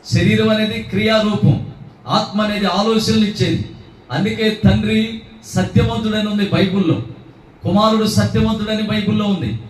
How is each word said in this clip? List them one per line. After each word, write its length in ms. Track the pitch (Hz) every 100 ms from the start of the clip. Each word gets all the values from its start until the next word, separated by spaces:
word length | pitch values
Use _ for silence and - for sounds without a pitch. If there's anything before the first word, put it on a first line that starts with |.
| -
శరీరం 440 | - 190 214 220
అనేది 280 | 214 214 226
క్రియారూపం, 720 | - 190 214 220 208 202 - 107 - - - - -
ఆత్మ 300 | 190 214 202
అనేది 260 | 214 208 196 185
ఆలోచనలు 460 | 220 220 - 220 208
ఇచ్చేది. 360 | - 175 - - - - - -
అందుకే 360 | 131 208 220 220 214 202
తండ్రి 360 | 214 214 220 220 226 - - - -
సత్యవంతుడని 760 | 180 - 220 220 220 214 214
ఉంది 160 | 208 196
బైబిల్లో, 480 | 190 190 196 170 131 - - - - - -
కుమారుడు 440 | - 190 220 220 214 202
సత్యవంతుడని 680 | 202 220 220 220 208 214 208
బైబిల్లో 400 | 214 202 214 208
ఉంది 240 | 185 120 113 -